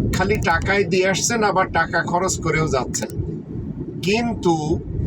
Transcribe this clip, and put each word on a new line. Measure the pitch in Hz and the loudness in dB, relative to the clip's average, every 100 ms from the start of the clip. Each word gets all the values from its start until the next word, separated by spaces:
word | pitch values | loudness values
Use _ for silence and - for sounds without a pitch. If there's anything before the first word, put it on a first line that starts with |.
| - | 2
খালি | - 190 208 | 0 2 2
টাকাই | 202 220 202 202 | 2 2 2 2
দিয়ে | 175 185 190 | 2 2 2
আসছেন, | 185 - 233 | 2 0 2
আবার | 208 185 185 | 2 2 2
টাকা | 170 165 170 | 0 0 0
খরচ | 165 175 185 - | 0 0 0 0
করেও | 165 156 156 | 0 0 2
যাচ্ছেন, | 131 120 - - - - - - - - - - - | 0 -2 -4 -4 -4 -6 -6 -8 -8 -8 -8 -8 -4
কিন্তু | 175 226 240 196 180 160 151 175 - - | 0 0 0 0 2 2 2 -2 -2 -2